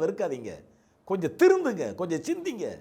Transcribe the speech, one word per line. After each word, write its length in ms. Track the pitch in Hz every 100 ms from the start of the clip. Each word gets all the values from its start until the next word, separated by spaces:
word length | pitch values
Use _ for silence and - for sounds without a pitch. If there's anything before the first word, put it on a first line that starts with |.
வெறுக்காதீங்க, 500 | 165 196 180 127 107 78 - _ _ _ -
கொஞ்சம் 280 | 190 160 -
திருந்துங்க, 440 | 370 381 311 185 117 98
கொஞ்சம் 240 | 180 160 208
சிந்திங்க. 400 | 359 339 233 135 85